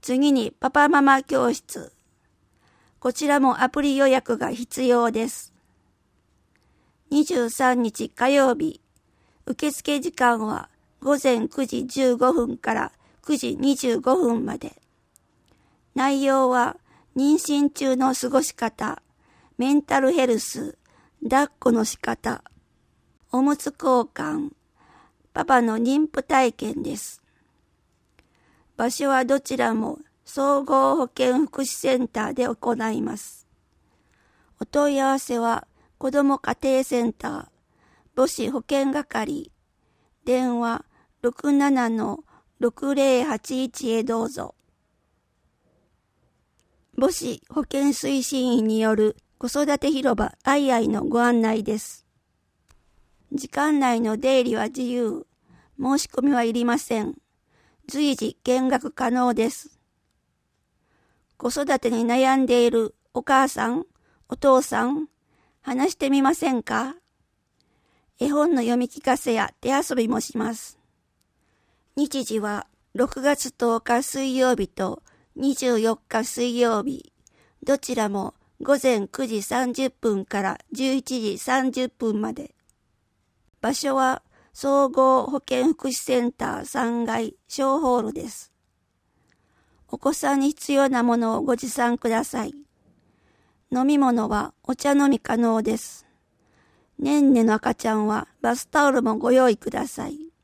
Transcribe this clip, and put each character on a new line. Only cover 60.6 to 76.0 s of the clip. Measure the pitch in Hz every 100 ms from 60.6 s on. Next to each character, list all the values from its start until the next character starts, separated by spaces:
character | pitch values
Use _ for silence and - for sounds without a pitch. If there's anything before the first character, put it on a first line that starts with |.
| _ _ _ _ _ _ _ _
子 | 247
育 | 269 285 262
て | 240
に | 226
悩 | 233 247 262 269
ん | 262
で | 240 240
い |
る | 233 220 - _
お | -
母 | 233 269 262
さ | - 226
ん、 | 254 370 _ _ _ _
お | 247
父 | 277 262
さ | 285 233 233
ん、 | 285 311 _ _ _ _ _
話 | - 247 302
し | -
て | 277
み | 277
ま | 269
せ | 330 247
ん | 254
か？ | - 220 262 349 _ _ _ _ _ _ _ _ _ _ _ _
絵 | 269
本 | 294 302
の | 277
読 | 233 240
み | 247
聞 | -
か | - 247
せ | -
や | 226 196 _
手 | 233
遊 | 269 -
び | 254 226
も | 226
し | - 226
ま | 220
す。 | 226 - - _ _ _ _ _ _ _ _ _ _ _
日 | - 294 277
時 | 240 220
は | 208 208 - _ _
六 | - 240 -
月 | 269 285 262
十 | - 240 226
日 | - 240
水 | 262 277 269 254
曜 | 254 240
日 | 190
と | - 190 - _ _ _ -
二 | 269
十 | 262 254 233
四 | 220 220